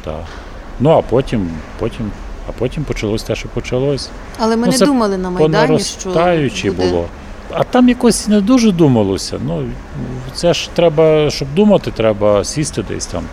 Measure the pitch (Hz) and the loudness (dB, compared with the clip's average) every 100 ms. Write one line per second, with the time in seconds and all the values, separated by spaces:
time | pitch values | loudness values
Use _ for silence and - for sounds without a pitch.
0 | 80 78 80 - - - - - 131 147 | -10 -10 -10 -14 -14 -16 -12 0 4 4
1 | - 117 135 123 87 80 - - 113 - | 4 0 0 -2 -2 -6 -10 -6 -6 -4
2 | 107 - - - - - 123 - 139 113 | -8 -8 -12 -12 -10 -4 -4 -4 -6 -4
3 | 107 110 - 113 - - - 127 139 135 | -2 -2 -2 -6 -6 -8 -4 -2 0 -2
4 | - - - - 226 226 247 262 285 262 | -6 -12 -12 -2 0 2 2 4 4 4
5 | 214 190 185 180 156 202 - 233 190 - | 2 0 -2 0 2 4 4 2 0 -6
6 | 190 175 175 165 135 107 101 87 90 87 | -2 0 2 2 0 -2 -2 0 0 0
7 | 85 - - - - - 233 254 247 247 | -2 -8 -14 -14 -8 -6 0 4 4 4
8 | 240 - - 208 196 262 226 170 156 117 | 2 2 2 2 4 4 4 4 4 4
9 | 98 92 - 95 120 165 123 120 - 143 | 2 0 -4 -6 -4 -4 -6 -8 -12 -10
10 | 123 127 123 - 170 151 - - 175 156 | -10 -10 -10 -2 0 0 -2 2 2 4
11 | 160 156 147 - 135 151 208 190 - - | 4 4 2 -2 -2 2 4 4 2 0
12 | 110 104 104 104 92 - 151 - 101 98 | 0 2 4 2 0 -4 -4 -4 -6 -6
13 | - 87 82 | -6 -8 -8